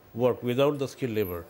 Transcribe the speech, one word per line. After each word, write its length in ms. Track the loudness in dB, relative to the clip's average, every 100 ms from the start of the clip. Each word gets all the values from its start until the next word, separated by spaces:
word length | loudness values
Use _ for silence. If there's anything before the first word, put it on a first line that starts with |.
| -12
work 260 | 0 2 2
without 380 | 0 2 2 2
the 80 | -4
skilled 260 | -4 -2
labor, 320 | 0 -2 -4